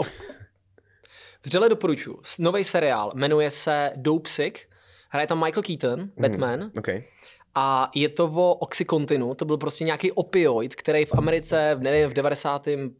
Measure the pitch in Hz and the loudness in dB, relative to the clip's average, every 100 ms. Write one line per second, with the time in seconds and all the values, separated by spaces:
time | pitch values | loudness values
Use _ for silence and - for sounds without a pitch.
0 | - - - - - _ _ _ _ _ | -10 -8 -18 -18 -20 _ _ _ _ _
1 | _ - - - 139 180 226 220 185 147 | _ -20 -20 -18 -4 2 4 4 2 -2
2 | - - - - 170 196 190 175 151 117 | -4 -14 -8 0 0 2 0 2 2 2
3 | 104 123 143 151 147 - - 147 143 139 | 0 0 2 4 2 0 0 0 0 -2
4 | 135 160 156 - 147 - - _ _ _ | 0 0 0 -2 -2 -4 -18 _ _ _
5 | _ 143 151 165 160 160 190 147 127 127 | _ -4 0 0 0 0 -4 -4 -2 -2
6 | 196 - 139 101 120 127 208 113 104 95 | -6 -2 -2 0 -2 -2 -6 -8 -6 -6
7 | 131 _ - - _ 135 135 131 131 143 | -8 _ -20 -20 _ -2 0 2 0 0
8 | 147 147 170 160 180 175 160 - 170 160 | -2 0 0 2 2 2 -2 -4 0 0
9 | 143 143 123 135 156 151 151 - 160 151 | 2 0 -2 -4 -2 -2 -2 -4 -2 -2
10 | 190 185 - 185 156 113 123 - - 156 | -2 -2 0 2 4 2 -2 -4 0 2
11 | 151 123 156 160 156 160 151 139 131 147 | 2 2 2 0 0 0 2 0 2 2
12 | 147 127 143 143 156 143 147 143 135 | 2 2 0 0 -2 -4 -2 -4 -4